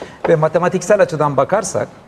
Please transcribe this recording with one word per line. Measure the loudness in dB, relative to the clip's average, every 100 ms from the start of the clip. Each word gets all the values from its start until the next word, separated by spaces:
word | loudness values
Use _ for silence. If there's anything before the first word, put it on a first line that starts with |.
| -18 -6 0
Ve | 2
matematiksel | 2 0 0 -2 2 2
açıdan | 2 0 0 0
bakarsak, | 0 -2 -2 -4 -6 -10